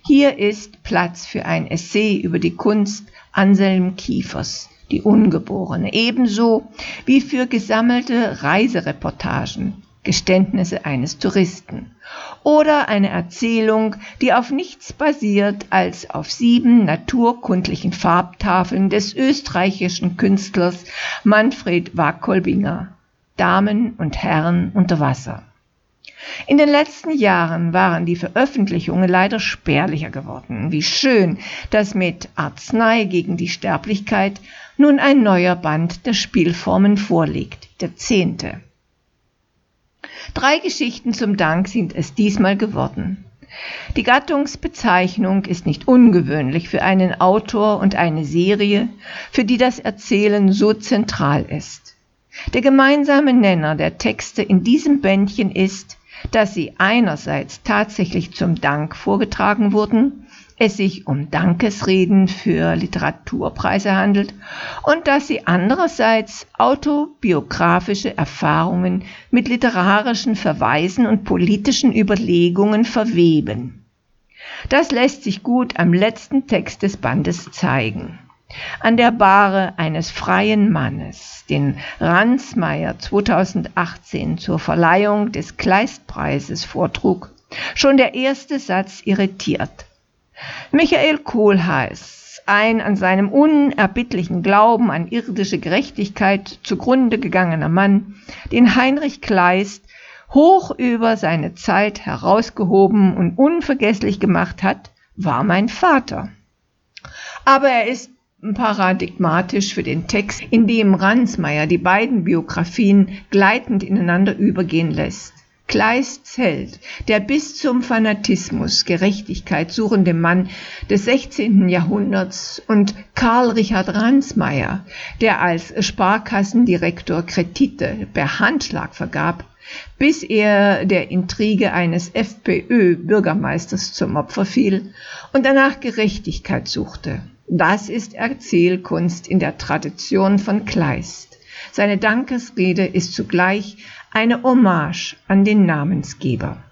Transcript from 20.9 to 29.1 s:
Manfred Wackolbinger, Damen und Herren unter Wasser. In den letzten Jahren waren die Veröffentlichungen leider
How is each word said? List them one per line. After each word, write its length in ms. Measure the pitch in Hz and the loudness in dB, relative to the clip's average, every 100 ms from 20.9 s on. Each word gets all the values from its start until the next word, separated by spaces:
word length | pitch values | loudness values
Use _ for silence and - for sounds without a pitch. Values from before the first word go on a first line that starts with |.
| - - - | -12 -10 -2
Manfred 720 | 202 214 226 254 - 175 175 - | 4 4 4 -2 -2 -2 -2 -2
Wackolbinger, 1000 | 160 170 - 190 175 185 202 170 180 _ _ _ _ - | -2 -2 -2 0 0 -2 -2 -6 -10 _ _ _ _ -2
Damen 560 | 180 185 202 208 233 - | 0 2 2 0 -2 -4
und 180 | 160 - | -6 -4
Herren 540 | 165 156 165 175 180 | -2 0 0 0 0
unter 260 | 196 180 165 | 0 0 2
Wasser. 440 | 139 131 - - - _ _ _ _ _ - - - - - | 0 -2 -8 -16 -18 _ _ _ _ _ -20 -20 -16 -16 0
In 100 | 285 | 4
den 120 | 294 | 4
letzten 420 | 285 302 - 330 | 4 0 -4 -4
Jahren 600 | 302 208 180 165 165 170 | 0 2 2 0 -2 0
waren 360 | 180 190 170 170 | 2 2 0 -2
die 80 | 175 | -4
Veröffentlichungen 920 | 175 220 277 262 196 175 170 170 | -2 0 0 0 0 -2 -2 0
leider 320 | 185 | 2